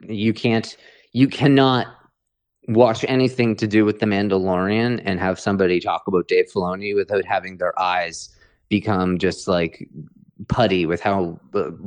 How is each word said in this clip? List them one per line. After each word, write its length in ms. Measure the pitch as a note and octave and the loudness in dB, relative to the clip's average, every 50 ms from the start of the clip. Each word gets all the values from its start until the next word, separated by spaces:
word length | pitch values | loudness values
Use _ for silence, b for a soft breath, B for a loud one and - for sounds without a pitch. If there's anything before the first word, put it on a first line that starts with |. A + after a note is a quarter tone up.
| - F#2+ | -14 -10
you 260 | A2 G#2 G#2+ A2+ G#2+ | -6 -2 0 0 0
can't, 420 | - - A#2+ A2+ A2+ G#2+ - - b b b b b b b - | 2 2 2 2 2 0 -2 -8 b b b b b b b 0
you 140 | A#2+ C3+ C3+ | 2 2 2
cannot 600 | - - - D3 C#3 C3+ C3+ C3 B2+ B2 G2+ - - - _ _ _ _ _ _ _ _ _ _ _ _ _ - | 2 2 2 4 6 6 6 4 4 2 0 -4 -8 -18 _ _ _ _ _ _ _ _ _ _ _ _ _ 0
watch 380 | A2+ A2+ B2 A#2 A#2+ - - - | 4 6 6 6 4 2 -2 0
anything 480 | C3 C3 C3 B2+ B2+ - A#2+ A#2 G#2+ | 2 2 2 2 2 0 0 0 0
to 100 | G2 A2+ | 0 -2
do 200 | G#2+ G2+ A2 G#2+ | 2 2 4 4
with 140 | G#2 G#2 - | 2 2 0
The 60 | A2 | 0
Mandalorian 960 | G#2+ G2+ G2 G#2 G#2 F#2+ F#2+ F#2 F#2+ F#2 F2+ F#2 G2 G#2 A2 A#2 B2 B2 A2 - | 0 0 0 0 2 0 0 2 0 0 0 0 0 0 0 0 0 -2 -4 -4
and 160 | G2 F#2+ F2+ | -4 -4 -2
have 180 | F#2+ F#2 F#2 - | -2 -2 -2 -2
somebody 400 | - G#2+ G2+ G2 F#2+ F2+ F2+ F2 | -2 -2 0 2 2 2 2 0
talk 260 | F#2 G2+ F2 E2 - | 0 -2 -4 -4 -2
about 220 | - F#2+ F2+ E2+ - | -2 0 0 0 2
Dave 200 | F2+ F2+ F#2 - - | 2 2 2 2 -2
Filoni 400 | G2+ F2+ F2+ F#2 F#2+ G2+ G#2 G2+ | -4 -4 -4 -4 -6 -6 -4 -2
without 300 | G2+ F#2+ F2 G2+ G2 F2+ | -2 -2 0 -2 -2 -2
having 340 | - G2+ F#2+ F2+ F#2 F#2+ F2 | -2 -2 -4 -4 -6 -8 -6
their 220 | F2+ F2+ - - | -4 -4 -2 -2
eyes 560 | F#2 F2+ F2+ F2+ F2 E2+ D#2+ - - b b b b b b b b - | -2 -2 -2 -2 -4 -4 -8 -12 -16 b b b b b b b b -4
become 500 | G#2 G2+ - - G#2 F#2 F#2 F#2 F2+ F2 | -4 -2 -2 -2 -2 -2 0 0 0 0
just, 300 | F#2+ F#2 F2 - - - | 0 -2 -2 -4 -2 -2
like, 400 | F#2 F2 E2+ E2 - - - - - D#2 D2+ - - _ _ _ _ - G#2 - | 0 0 -2 -2 -6 -10 -18 -18 -18 -18 -20 -20 -20 _ _ _ _ -18 -10 -4
putty 360 | - - A#2 G#2 F#2+ F2+ E2+ | -2 0 2 2 2 0 0
with 160 | D#2 F2 E2+ | 0 -2 -2
how 380 | - G#2 G2 G2 F2+ E2+ E2 - - _ | -2 -2 0 0 -2 -4 -6 -10 -12 _
the, 240 | - G2+ E2+ D2 E2+ - - | -4 -4 -4 -4 -8 -12 -14